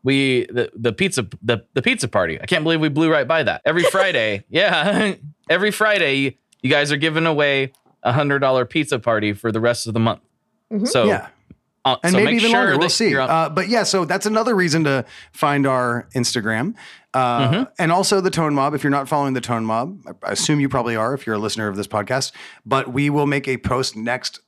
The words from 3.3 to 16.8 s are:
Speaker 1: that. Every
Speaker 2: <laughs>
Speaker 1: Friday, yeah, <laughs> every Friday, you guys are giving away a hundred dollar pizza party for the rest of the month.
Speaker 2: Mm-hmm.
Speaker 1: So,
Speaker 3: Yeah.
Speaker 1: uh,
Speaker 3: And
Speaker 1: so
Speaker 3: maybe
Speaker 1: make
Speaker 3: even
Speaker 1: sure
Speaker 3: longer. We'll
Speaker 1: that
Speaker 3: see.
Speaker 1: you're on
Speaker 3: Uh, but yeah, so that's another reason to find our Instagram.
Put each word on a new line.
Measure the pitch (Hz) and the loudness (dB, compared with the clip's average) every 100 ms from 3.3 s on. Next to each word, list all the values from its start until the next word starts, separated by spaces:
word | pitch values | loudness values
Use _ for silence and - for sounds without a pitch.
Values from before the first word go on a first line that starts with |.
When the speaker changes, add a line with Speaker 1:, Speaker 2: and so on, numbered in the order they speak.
| 160 | 0
Speaker 1:
that. | 123 82 | 0 0
Every | - 165 | 0 2
Speaker 2:
<laughs> | 175 | 2
Speaker 1:
Friday, | 190 196 143 110 101 - | 2 0 2 0 -2 -4
yeah, | 147 196 170 165 208 214 185 147 | 0 2 2 0 0 -2 -4 -12
<laughs> | - - | -20 -2
every | 170 208 | 0 2
Friday, | 202 214 202 156 135 139 - _ _ | 0 2 2 2 0 -2 -4 _ _
you | 127 | 0
guys | 147 147 | 2 2
are | 147 | 0
giving | 160 156 165 | 0 0 0
away | 147 147 139 135 _ _ _ | 2 2 2 -2 _ _ _
a | - | 0
hundred | 123 143 139 | 0 2 2
dollar | 135 131 | 2 2
pizza | 123 160 143 131 | 0 -2 0 -2
party | 120 110 104 | 0 0 0
for | 104 117 | -2 -2
the | 110 | 0
rest | 117 117 117 | 0 0 -2
of | |
the | 110 | 0
month. | 113 101 _ _ _ _ _ | 0 -2 _ _ _ _ _
Speaker 2:
Mm-hmm. | 214 226 | -4 0
Speaker 1:
So, | 131 107 | 2 2
Speaker 3:
Yeah. | 165 - _ _ - _ _ | 2 -4 _ _ -20 _ _
Speaker 1:
uh, | 135 127 | -2 0
Speaker 3:
And | 170 | 2
Speaker 1:
so | 185 | 2
Speaker 3:
maybe | 214 | 4
Speaker 1:
make | 233 | 2
Speaker 3:
even | 226 | 2
Speaker 1:
sure | 233 | 2
Speaker 3:
longer. | 240 185 | 2 2
We'll | 165 | 0
Speaker 1:
that | |
Speaker 3:
see. | - 220 | 0 2
Speaker 1:
you're | 139 | 2
on | 131 | 2
Speaker 3:
Uh, | 160 160 | 0 0
but | 156 185 | -2 0
yeah, | 240 | 0
so | 185 196 | 2 0
that's | 170 185 208 | 0 -2 0
another | 220 226 | 0 2
reason | 214 175 156 | 2 2 2
to | 151 135 - - - | 2 0 -2 -14 -20
find | - 151 143 135 | -2 0 2 2
our | 131 123 120 - | 2 0 -2 -4
Instagram. | 131 120 123 107 110 151 226 | -4 -2 -2 -2 -2 -2 -6